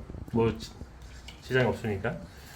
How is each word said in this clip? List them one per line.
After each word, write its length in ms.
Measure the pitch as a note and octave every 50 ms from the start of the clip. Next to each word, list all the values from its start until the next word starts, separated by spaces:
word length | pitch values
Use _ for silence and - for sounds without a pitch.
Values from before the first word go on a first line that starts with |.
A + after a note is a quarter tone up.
| - - - - - -
뭐 260 | - A#2 A2+ A2+ A2 -
지-, 140 | - - - - - - - - - - - - - - - -
지장이 260 | - - B2 C3 B2+ G#2+
없으니까. 480 | F#2+ - - A2 G2+ F#2 - - E2+ - - - - - - - -